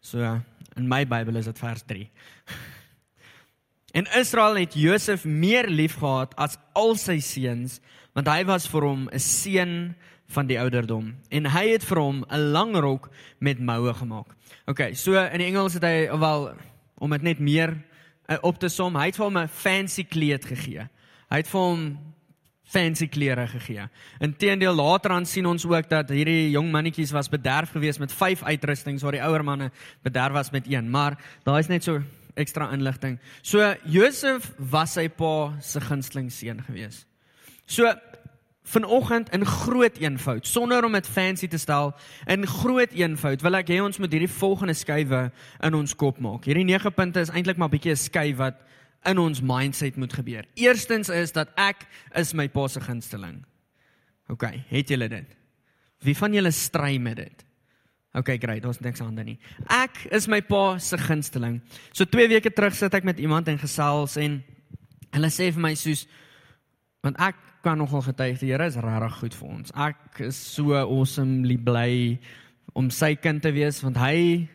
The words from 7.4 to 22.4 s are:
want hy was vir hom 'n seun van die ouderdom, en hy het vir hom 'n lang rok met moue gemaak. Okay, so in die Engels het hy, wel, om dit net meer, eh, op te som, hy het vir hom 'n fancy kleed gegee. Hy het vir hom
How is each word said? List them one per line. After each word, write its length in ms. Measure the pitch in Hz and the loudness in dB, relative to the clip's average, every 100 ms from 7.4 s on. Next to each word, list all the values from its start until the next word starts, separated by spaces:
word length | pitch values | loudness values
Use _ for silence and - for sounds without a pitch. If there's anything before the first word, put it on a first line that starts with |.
| 127 120 127 - _ - - - | -4 -2 -6 -10 _ -20 -8 -2
want 160 | 143 | 2
hy 140 | 156 185 | 2 2
was 200 | 185 - | 0 0
vir 160 | 156 147 | 0 0
hom 220 | 139 131 | 0 -4
'n 80 | 135 | -4
seun 760 | - - 202 190 180 170 175 170 - - _ | -2 -2 0 0 0 -2 -6 -10 -18 -20 _
van 160 | - 135 | -4 -2
die 100 | 123 | 0
ouderdom, 560 | 127 123 113 113 110 131 - | 0 0 -2 -4 -6 -12 -4
en 160 | 147 151 | -2 0
hy 200 | 156 214 | 2 4
het 140 | 226 | 2
vir 160 | - 185 | 2 0
hom 260 | 143 139 123 | 0 -2 -4
'n 220 | 147 147 | -2 2
lang 240 | 151 220 202 | 2 2 2
rok 340 | 143 135 - - - _ | 0 0 -6 -20 -20 _
met 200 | 139 127 | -2 -2
moue 340 | 123 117 120 | -2 0 -2
gemaak. 420 | 107 123 110 - - _ - - | -2 -8 -10 -14 -20 _ -18 -8
Okay, 280 | 131 127 | -4 -4
so 200 | 123 - | -2 2
in 260 | 190 185 170 | 4 2 0
die 80 | 180 | 0
Engels 260 | 196 190 | 0 0
het 100 | 175 | 0
hy, 260 | 170 160 160 147 | 2 2 2 2
wel, 380 | 156 151 135 64 - - _ - | 2 0 -4 -10 -20 -20 _ -8
om 120 | 147 | -2
dit 120 | 147 | 0
net 180 | 165 165 | 0 0
meer, 440 | 143 151 165 160 147 - - _ - | 2 2 2 -2 -12 -20 -20 _ -6
eh, 100 | 156 | -2
op 180 | 170 170 | 0 0
te 100 | 180 | -2
som, 260 | - 180 160 | -2 -2 0
hy 100 | 156 | 0
het 100 | 190 | 0
vir 100 | 208 | 0
hom 120 | 190 | 0
'n 100 | 160 | -2
fancy 560 | - 196 190 196 - | -2 0 0 0 -6
kleed 420 | 185 160 151 139 - | -4 0 0 0 -4
gegee. 440 | 127 139 73 113 _ _ _ _ | -8 -8 -10 -14 _ _ _ _
Hy 80 | 147 | -2
het 100 | 156 | 0
vir 140 | 190 | 0
hom 360 | 180 170 156 143 151 - _ _ | 0 0 -4 -8 -14 -20 _ _